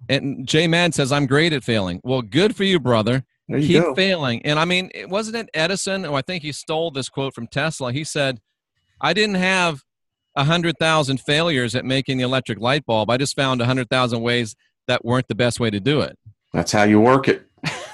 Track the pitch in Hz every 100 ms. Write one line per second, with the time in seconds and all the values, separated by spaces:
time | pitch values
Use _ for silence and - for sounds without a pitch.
0 | 123 135 139 127 131 156 170 165 175 -
1 | 135 143 135 139 165 131 120 110 92 87
2 | 123 131 110 127 208 - 196 175 127 113
3 | 107 131 - _ - 127 151 170 170 131
4 | 190 175 135 117 147 151 165 180 185 92
5 | 107 190 220 226 214 156 165 196 196 190
6 | 170 139 131 180 147 139 - 160 165 139
7 | 123 - 135 - 117 139 156 - 127 131
8 | 156 156 135 120 _ _ _ _ _ -
9 | 143 180 214 190 185 190 175 139 _ _
10 | _ _ _ 143 139 170 170 - 160 156
11 | 135 135 - 147 170 135 120 123 123 135
12 | 131 131 123 131 - 101 117 147 127 110
13 | 107 127 139 - 135 127 120 131 117 131
14 | 123 117 117 120 113 - _ _ - 123
15 | 117 123 - 107 123 - 113 101 104 143
16 | 73 - - _ _ - - 107 104 107
17 | 117 135 - - _ _ 165 - -